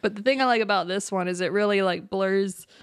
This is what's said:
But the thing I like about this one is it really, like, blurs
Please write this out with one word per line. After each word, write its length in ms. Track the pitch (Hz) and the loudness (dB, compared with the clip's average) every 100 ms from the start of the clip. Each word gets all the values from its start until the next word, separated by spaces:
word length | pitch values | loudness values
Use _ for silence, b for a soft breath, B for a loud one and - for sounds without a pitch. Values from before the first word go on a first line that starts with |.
But 140 | 214 | -4
the 80 | 208 | 0
thing 180 | 226 269 | 0 2
I 40 | |
like 180 | 262 233 | 2 2
about 240 | 208 196 175 | 2 0 0
this 240 | 190 - | -4 -2
one 160 | 190 180 | -2 -2
is 140 | 180 | -2
it 100 | 175 | 0
really, 320 | 196 208 202 | 2 2 2
like, 260 | 190 170 190 | 2 0 -4
blurs 600 | 190 190 196 196 - - B | -2 0 2 0 -4 -16 B